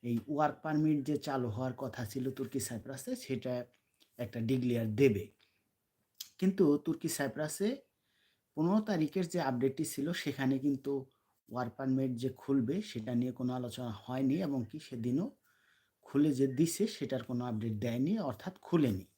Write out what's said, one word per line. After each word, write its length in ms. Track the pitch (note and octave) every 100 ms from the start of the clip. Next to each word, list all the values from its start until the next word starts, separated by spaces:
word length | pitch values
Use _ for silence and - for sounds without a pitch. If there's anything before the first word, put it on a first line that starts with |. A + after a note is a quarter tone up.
এই 160 | A#2+ A#2 G#2
ওয়ার্ক 280 | D3 D3+ D3
পারমিট 440 | D#3+ D3+ D#3 D3+ C3+
যে 100 | D3
চালু 320 | D3+ C3+ A#2+
হওয়ার 240 | G#2 C3
কথা 340 | - C3+ - A2
ছিল 240 | C3 B2+
তুর্কি 300 | C3 B2 C#3
সাইপ্রাসে, 560 | - A#2 - C3+ - B3+
সেটা 480 | - C3 B2+ B2 B2 _ _ _ _ -
একটা 220 | A#2+ A#2+
ডিক্লেয়ার 540 | A2+ C3 B2 A#2 A2
দেবে। 380 | G#2+ C#3 G2+ E2+ _ _ _ _ _ _ _ _ _ - _
কিন্তু 400 | F#3+ F#3+ E3 C#3+
তুর্কি 300 | D#3 D#3 D#3+
সাইপ্রাসে 680 | - C#3 C#3 D3+ - G3+ C4+ _ _ _ _ _ _ _
পনেরো 260 | - E3 G#3
তারিখের 480 | G#3+ F#3 D3+ F#3+ F3
যে 120 | F3+
আপডেটটি 440 | C#3 B2 C3 C3+
ছিল, 280 | D3+ - C#3+
সেখানে 460 | E3+ C#3+ C3+ C3 C3+
কিন্তু 480 | C#3+ C3+ C#3 C#3 C3 _ _ _ _
ওয়ার্ক 200 | A#2 A#2+ -
পারমিট 400 | C3+ C3 C3+ A#2+
যে 120 | C3
খুলবে, 540 | C3 - C#3 A#2 F3
সেটা 320 | G#3 A#2+ A2
নিয়ে 180 | A#2+ B2+
কোনো 220 | B2 B2+
আলোচনা 360 | B2+ B2 A#2+ B2
হয়নি, 520 | G2+ - C3 C3+ D3+
এবং 220 | F3 C#3 G#2
কি 80 | D#3
সেদিনও 520 | - B2 A#2 C3+ A3+ - _ _ _ _ _ _
খুলে 300 | - C#3 D3+
যে 140 | C3 C3+
দিছে, 400 | B2+ E3 - A3
সেটার 360 | - C#3 C3
কোনো 220 | - B2
আপডেট 280 | B2 A2 A2+
দেয়নি, 460 | G#2+ A#2+ A#2+ C#3+ A3
অর্থাৎ 400 | D#3 A#2 - -
খুলেনি। 460 | - F3 C3+ F#2+ -